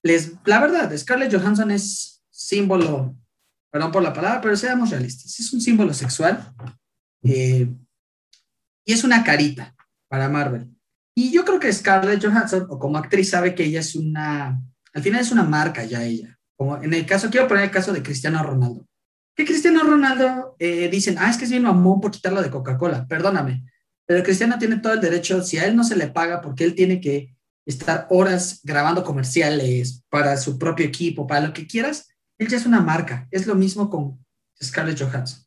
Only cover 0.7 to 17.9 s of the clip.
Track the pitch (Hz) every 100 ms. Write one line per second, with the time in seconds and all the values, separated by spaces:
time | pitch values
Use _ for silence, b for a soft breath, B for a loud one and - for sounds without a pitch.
0.7 | 349 220 151 - 254 262 196 190 208 214
1.7 | 202 202 - - _ _ - - 202 196
2.7 | 185 160 139 131 - _ _ _ _ _
3.7 | 147 165 190 165 139 190 233 220 208 254
4.7 | 254 226 147 123 - - - 233 247 233
5.7 | 226 185 139 131 - 160 214 - - -
6.7 | - _ _ _ _ 131 131 127 127 123
7.7 | - _ _ _ _ _ _ _ _ _
8.7 | _ - 233 262 233 233 147 147 127 -
9.7 | _ _ _ _ 135 135 147 139 120 117
10.7 | _ _ _ _ - 254 339 359 359 285
11.7 | 196 202 190 190 208 208 220 - 185 185
12.7 | 131 143 151 156 196 190 180 180 180 160
13.7 | 160 156 160 156 151 151 147 135 127 -
14.7 | _ _ 147 190 233 240 233 160 151 156
15.7 | 120 113 120 117 113 107 _ _ _ 139
16.7 | 143 151 165 165 196 220 247 262 202 196
17.7 | 190 185